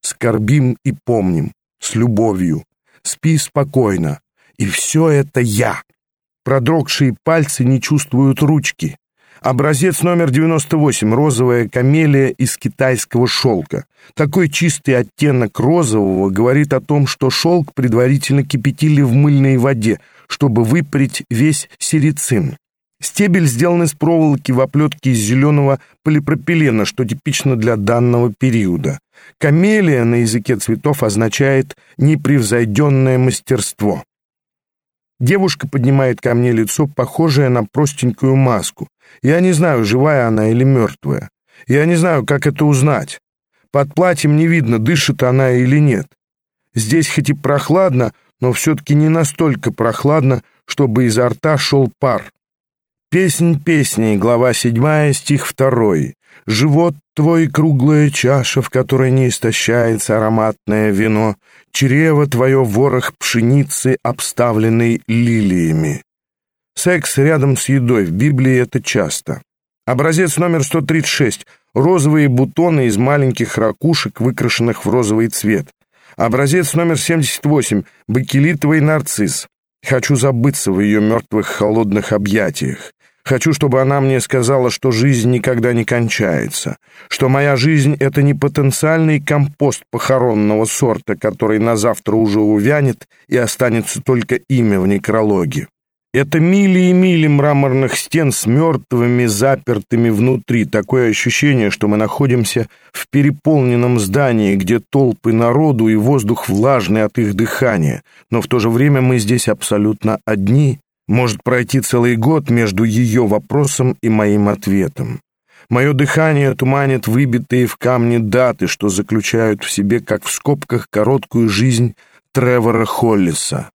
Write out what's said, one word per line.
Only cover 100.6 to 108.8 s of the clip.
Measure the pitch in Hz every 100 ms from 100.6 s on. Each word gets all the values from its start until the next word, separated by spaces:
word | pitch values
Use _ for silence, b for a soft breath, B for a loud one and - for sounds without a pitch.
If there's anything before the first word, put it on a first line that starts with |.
Такое | 107 110 101 131 120
ощущение, | 104 - - 147 131 104
что | - 104
мы | 104
находимся | 107 - 139 123 110 - 113 b b
в | - -
переполненном | 143 143 147 - 151 127 120 123 120
здании, | 98 104 139 113 104 98
где | 92 113
толпы | - 135 131 110 113
народу | 113 117 127 156 123 113
и |
воздух | 110 107 139 104 110 -
влажный | 95 127 135 90 107
от | 107 -
их | 110
дыхания. | 98 113 - 127 104 76 60 _ b b
Но | 113
в | -
то | 123
же | 110
время | 117